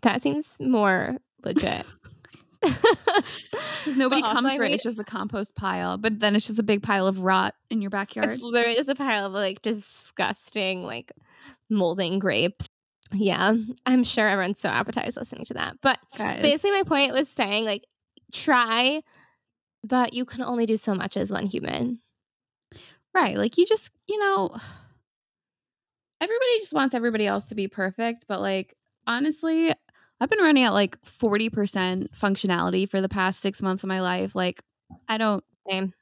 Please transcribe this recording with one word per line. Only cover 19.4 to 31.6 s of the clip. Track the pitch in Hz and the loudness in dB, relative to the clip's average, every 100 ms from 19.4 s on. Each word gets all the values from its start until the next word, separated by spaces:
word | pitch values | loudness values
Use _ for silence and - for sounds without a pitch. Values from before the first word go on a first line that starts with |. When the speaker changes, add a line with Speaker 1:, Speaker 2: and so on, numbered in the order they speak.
| _ _ _ _ 208 | _ _ _ _ -2
Speaker 1:
but | 254 247 | 2 2
you | 240 247 | 0 -6
can | 233 | -6
only | 254 247 226 | -4 -2 0
do | 220 | 0
so | - | 0
much | 196 - - | -2 -2 -4
as | 196 | -4
one | 202 202 | -2 -4
human. | - - - 240 240 _ _ _ _ _ _ _ - - _ _ | -4 -4 -4 -4 -6 _ _ _ _ _ _ _ -20 -20 _ _
Speaker 2:
Right, | 370 262 202 | 0 2 2
like, | 208 - | 0 2
you | 370 | 2
just, | 440 - _ - | 2 -2 _ -8
you | 415 | 0
know, | 403 392 381 233 | 0 2 -2 -6
<sighs> | - - - _ _ _ _ _ _ _ _ _ _ _ _ _ | -16 -20 -20 _ _ _ _ _ _ _ _ _ _ _ _ _
everybody | 349 453 508 466 | -2 0 2 0
just | 415 | 0
wants | 302 269 247 | 0 0 2
everybody | 240 220 208 | 0 0 0
else | 202 - | 0 -4
to | 214 | -6
be | 196 | -6
perfect, | - 190 190 233 233 _ | -2 -4 -2 -4 -4 _
but, | 190 | -4
like, | 196 190 190 _ _ _ - | -2 -2 -6 _ _ _ -4
honestly, | 233 294 302 320 320 330 - _ _ _ _ | 0 0 0 0 2 2 0 _ _ _ _
I've | - | 0
been | 440 | 4
running | 339 294 | 6 6
at, | 247 | 6
like, | 196 202 - - | 4 2 -2 -20
forty | - 226 208 220 | -2 2 2 0
percent | 214 | 0